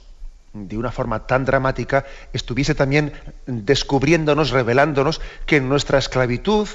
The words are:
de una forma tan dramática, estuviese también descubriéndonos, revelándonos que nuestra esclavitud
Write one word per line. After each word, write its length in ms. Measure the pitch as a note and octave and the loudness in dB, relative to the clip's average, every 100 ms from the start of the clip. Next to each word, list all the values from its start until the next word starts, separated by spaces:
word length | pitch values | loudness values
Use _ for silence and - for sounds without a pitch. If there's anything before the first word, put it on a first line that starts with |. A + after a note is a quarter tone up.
| - - - - - | -20 -16 -16 -16 -18
de 260 | G#2+ F#2+ G#2+ | -14 -8 -6
una 120 | B2 | -4
forma 360 | - A#2+ A2 - | -4 -4 -4 0
tan 180 | C3 | 0
dramática, 600 | C3 C3+ C3 B2+ A#2 C3+ - - - | 2 2 2 -2 0 0 -2 -10 -8
estuviese 420 | B2 - A#2 C#3+ | -6 -4 0 0
también 380 | D3+ C3+ D3 - - - - - | 2 2 2 0 -4 -14 -14 -8
descubriéndonos, 1040 | A#2 G#2 C3+ - C3+ C#3 E3 D3+ D3 C#3 | -4 0 0 2 2 4 4 4 2 2
revelándonos 720 | B2+ A#2 B2+ D#3 C3+ C#3 D#3+ - - - | 2 2 4 4 2 0 -2 -8 -8 0
que 140 | D3+ | 0
nuestra 380 | B2+ C#3 - C3+ | 2 0 2 0
esclavitud 680 | - B2+ A#2+ A#2+ - G#3+ G#3 | 2 0 0 0 2 2 0